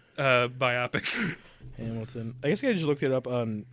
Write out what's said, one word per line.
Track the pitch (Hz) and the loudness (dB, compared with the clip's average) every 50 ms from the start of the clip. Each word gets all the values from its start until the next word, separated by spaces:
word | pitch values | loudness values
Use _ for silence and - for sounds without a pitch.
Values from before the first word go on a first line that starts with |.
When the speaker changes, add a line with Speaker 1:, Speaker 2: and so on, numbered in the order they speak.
| - _ _ - | -20 _ _ 0
Speaker 1:
uh, | 143 135 127 123 123 120 | 2 4 6 6 4 2
biopic. | 123 127 135 123 120 123 123 - - - - - - 240 226 165 - - - - - - | 0 0 0 0 0 0 -2 -2 -2 -4 -2 -2 -2 -2 -2 -4 -4 -6 -12 -20 -20 -18
<laughs> | - 123 - - | -18 -16 -12 -8
Speaker 2:
Hamilton. | 117 113 113 113 110 - - 117 113 113 127 127 - | -6 -6 -4 -6 -6 -8 -8 -8 -8 -8 -8 -4 0
I | 143 | 0
guess | 190 202 - | 0 2 2
I | 262 220 | 2 2
just | 180 160 | 2 2
looked | 147 147 139 151 | 2 2 2 2
it | 135 131 | 2 2
up | 131 127 127 | 2 0 0
on, | 123 123 117 113 107 107 - - | 0 0 0 0 -2 -4 -6 -8